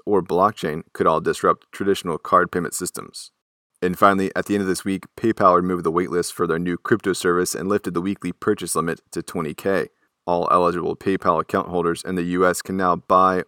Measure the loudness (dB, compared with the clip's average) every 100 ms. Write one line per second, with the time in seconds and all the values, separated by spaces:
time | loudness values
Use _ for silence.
0 | 0 0 2 2 2 2 -6 -6 -8 -2
1 | 2 2 0 0 0 0 _ -6 -2 -2
2 | -2 -6 0 2 2 -2 -4 -6 -8 -10
3 | -14 -18 -20 _ _ _ _ -4 -4 4
4 | 4 6 0 -2 -2 -2 0 -2 -2 -4
5 | -6 -4 -2 4 6 6 2 -2 0 0
6 | 0 -2 -4 -2 -2 -2 -2 -4 -2 -2
7 | 0 -2 0 0 0 -2 -2 -2 -2 -4
8 | -4 -4 -6 -6 -2 -2 -2 -4 -4 -6
9 | _ -10 -8 -6 -6 -6 -2 -2 -2 _
10 | _ _ -2 -2 2 4 2 0 -4 -6
11 | -2 -2 0 0 0 -2 -2 -2 -2 -2
12 | -4 -4 -2 2 2 0 -4 -2 0 0
13 | 2 4 4 2